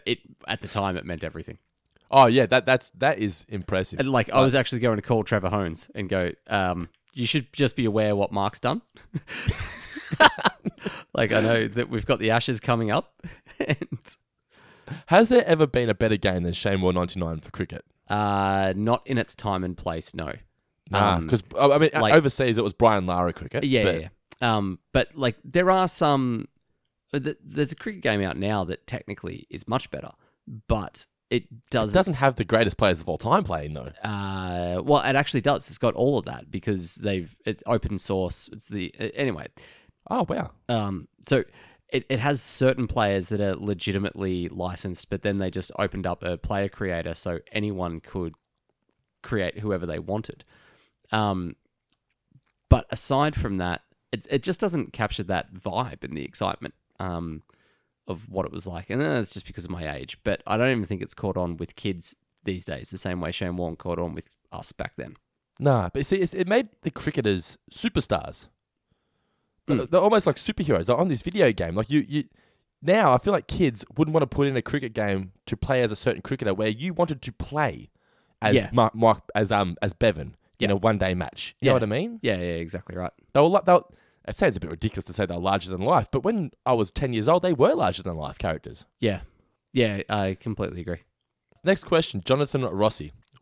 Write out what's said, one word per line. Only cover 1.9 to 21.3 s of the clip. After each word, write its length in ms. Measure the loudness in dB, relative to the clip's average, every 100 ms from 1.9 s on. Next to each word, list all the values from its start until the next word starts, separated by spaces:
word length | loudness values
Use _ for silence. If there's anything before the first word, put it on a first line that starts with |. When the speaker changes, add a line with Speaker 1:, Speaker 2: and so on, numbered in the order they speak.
| _ _
Speaker 2:
Oh, 160 | 8 10
yeah, 180 | 8 6
that, 200 | 4 4
that's, 240 | 2 0
that 260 | -2 0 2
is 260 | -2 -4 -10
impressive. 500 | -10 -4 -2 -2 -4
Speaker 1:
And, 100 | 0
like, 180 | 0 2
I 100 | 4
was 120 | 4
Speaker 2:
That's 80 | 4
Speaker 1:
actually 180 | 0 0
going 160 | 2 2
to 40 |
call 220 | 2 0
Trevor 260 | 2 0 0
Hohns 400 | 0 -2 -4 -8
and 140 | -8 -2
go, 220 | 0 -2 -4 -4
um, 400 | 0 0 -2 -6 _ _
"You 120 | -6 -2
should 260 | -2 -4
just 220 | 0 0 2
be 80 | 0
aware 300 | 2 2 2
what 160 | 0
Mark's 280 | 0 -2 -2
done." 200 | -4 -4 -8 -20 -12
<laughs> 80 | -10 -10 -4 -4 -2 -6 -12 -14 -14 -6 4 4 4 -2 -2 -6 -8 -10 -12 -6
Like, 200 | 0 2
I 80 | 4
know 260 | 4 2 2
that 220 | -2 -4
we've 160 | -4 -2
got 140 | 0
the 120 | 2
Ashes 280 | 2 2 -2
coming 300 | 0 0 0
up. 220 | -2 -4 _
<laughs> 400 | -20 -20 -14 -6
And 400 | -4 -4 -6 -12 -12 -18 _ _ _ _ -20 -20 -14 -14 4
Speaker 2:
Has 220 | 6 8
there 160 | 6 6
ever 220 | 4 4
been 220 | 4 2
a 40 |
better 240 | 2 2 2
game 240 | 2 0
than 100 | -2
Shane 280 | -2 0 2
Warne 140 | 2 2
ninety-nine 440 | 0 -2 -6 -6
for 100 | -8
cricket? 340 | -8 -8 -10 -16 _ -4
Speaker 1:
Uh, 640 | 0 2 2 2 2 2 0
not 300 | 0 0 0
in 120 | -4
its 160 | -4 -6
time 280 | -4 -2
and 140 | -4 -6
place, 360 | -6 -6 -8 -8
no. 180 | -8 -10 -16 _ _ _ -2
Speaker 2:
Nah, 260 | 2 4 4
Speaker 1:
Um, 100 |
Speaker 2:
'cause, 140 | 2